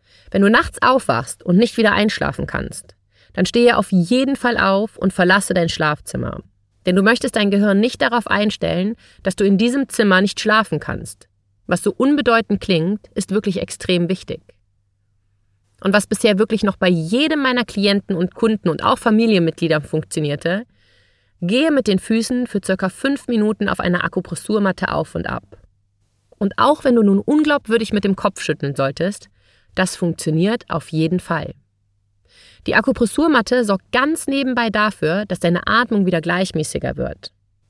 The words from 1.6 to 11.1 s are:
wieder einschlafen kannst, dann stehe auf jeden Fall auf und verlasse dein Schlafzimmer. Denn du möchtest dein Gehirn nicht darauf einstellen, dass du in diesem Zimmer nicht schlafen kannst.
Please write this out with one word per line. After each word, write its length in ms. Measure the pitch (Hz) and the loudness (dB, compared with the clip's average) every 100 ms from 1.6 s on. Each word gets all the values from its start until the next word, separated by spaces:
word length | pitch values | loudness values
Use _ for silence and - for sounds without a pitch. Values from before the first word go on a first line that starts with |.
| 226 - | 4 2
wieder 180 | 208 | 0
einschlafen 520 | - 214 - - - 139 | 2 0 -2 -4 -4 -6
kannst, 500 | - - - - _ _ _ _ | -6 -8 -12 -18 _ _ _ _
dann 120 | - 190 | -4 0
stehe 320 | 240 240 - | 4 4 4
auf 140 | 196 | 2
jeden 440 | 285 170 254 269 277 | 0 2 2 0 0
Fall 220 | 247 233 | -2 0
auf 380 | 190 196 220 - | 2 0 -2 -4
und 160 | 196 | -4
verlasse 420 | - 180 196 196 | 0 2 2 2
dein 160 | 185 165 | 0 0
Schlafzimmer. 720 | - 156 151 - 127 123 - - _ _ _ - | 0 -2 -2 -6 -8 -8 -8 -14 _ _ _ -2
Denn 100 | 180 | 2
du 80 | |
möchtest 320 | 196 247 262 - | 4 2 0 -2
dein 160 | 208 | 0
Gehirn 300 | 202 208 196 | 2 2 2
nicht 200 | 226 - | 2 0
darauf 260 | - 240 208 | -2 -2 -2
einstellen, 680 | 202 214 - 170 165 190 233 _ _ | 0 0 -2 -2 -2 -2 -6 _ _
dass 120 | - 185 | -6 0
du 80 | |
in 140 | 202 196 | 2 4
diesem 320 | 233 269 269 | 2 0 -2
Zimmer 320 | - 208 185 | 0 2 4
nicht 180 | 202 - | 2 0
schlafen 400 | 214 214 214 151 | 2 2 2 -4
kannst. 480 | - 117 - | -6 -10 -10